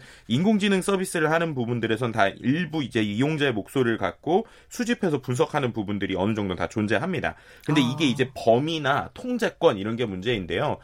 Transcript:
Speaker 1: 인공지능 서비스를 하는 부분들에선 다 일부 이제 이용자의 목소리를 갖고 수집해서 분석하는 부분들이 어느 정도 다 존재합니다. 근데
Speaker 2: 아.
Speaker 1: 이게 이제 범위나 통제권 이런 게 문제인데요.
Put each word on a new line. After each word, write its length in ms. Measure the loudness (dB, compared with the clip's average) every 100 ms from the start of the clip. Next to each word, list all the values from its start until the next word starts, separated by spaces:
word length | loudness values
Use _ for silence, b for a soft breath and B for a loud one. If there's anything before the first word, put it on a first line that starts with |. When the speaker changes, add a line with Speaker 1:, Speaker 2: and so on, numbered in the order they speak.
| B B B
Speaker 1:
인공지능 540 | 2 4 4 4 2
서비스를 480 | 2 0 0 0 2
하는 240 | 2 0 -2
부분들에선 560 | -2 0 0 0 0
다 160 | 2 2
일부 560 | 2 -2 0 0 -4
이제 180 | -2 0
이용자의 500 | 0 0 0 2 0
목소리를 460 | -2 -2 0 0 0
갖고 480 | -4 -4 0 0 0 B B
수집해서 520 | -6 -2 0 0 -2
분석하는 520 | -2 0 0 0 -2
부분들이 420 | -2 -4 -2 -2 0
어느 200 | 0 0
정도 180 | -2 -2
다 120 | -4
존재합니다. 640 | -2 0 0 -2 -4 -4 -8 B B 0
근데 160 | 2
Speaker 2:
아. 100 | 2
Speaker 1:
이게 120 | 2 0
이제 240 | 2 -2 0
범위나 760 | 2 4 2 -2 0 -2 -4 -10
통제권 640 | -6 -2 -4 2 2 2
이런 160 | -4 -2
게 100 | -4
문제인데요. 720 | -4 -2 -2 -2 -2 -2 -4